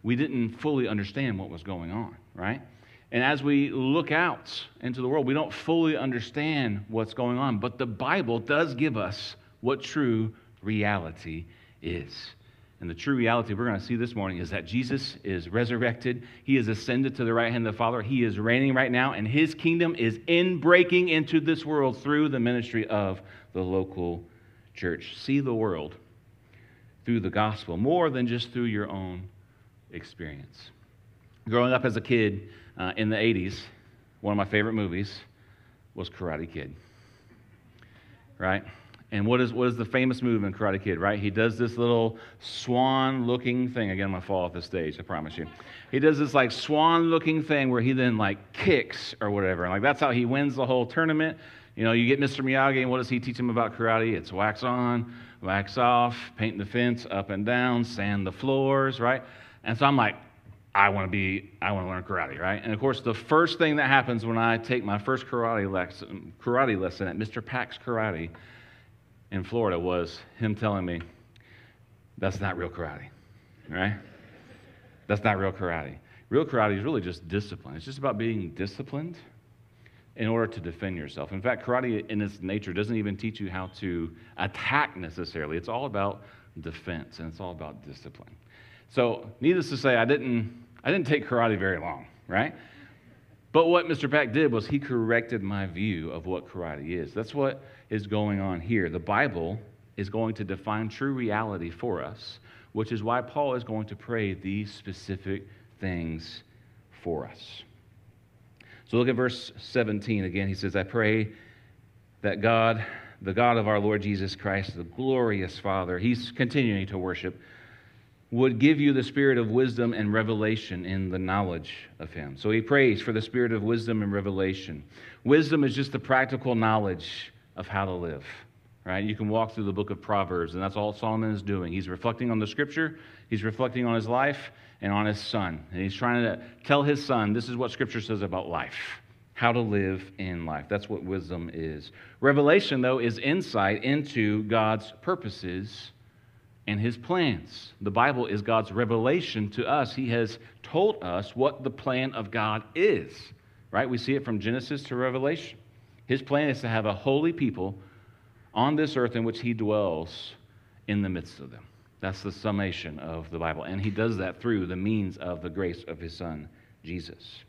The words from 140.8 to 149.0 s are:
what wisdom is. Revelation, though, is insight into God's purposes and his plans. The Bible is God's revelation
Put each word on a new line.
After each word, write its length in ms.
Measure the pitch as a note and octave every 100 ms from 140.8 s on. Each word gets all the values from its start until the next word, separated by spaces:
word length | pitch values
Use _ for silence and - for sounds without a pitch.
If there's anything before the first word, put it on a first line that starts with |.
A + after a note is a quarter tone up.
| -
what 140 | G#2
wisdom 480 | F2+ F#2+ E2 F2 E2+
is. 400 | E2 D#2+ D2+ - - - -
Revelation, 600 | C3+ C#3+ C#3+ F#3+ - C3+
though, 180 | B2 B2+
is 180 | A#2+ G#2
insight 680 | C#3 F3+ - A2 G2 G#2
into 600 | B2 D3 C#3+ A#2+ G#2+ G#2+
God's 500 | G#2 A2+ G#2+ A2 - -
purposes 920 | - F3+ G#2+ - F#2 F#2 G#2+ - - - - _ _ _ _ - -
and 120 | G#2
his 160 | A#2
plans. 800 | A#2+ - F3+ D#3 F#2 - - - -
The 80 | G2+
Bible 380 | G2+ C3 B2 A#2+
is 160 | -
God's 280 | G2+ A2+ G#2
revelation 800 | G2 A2+ A2+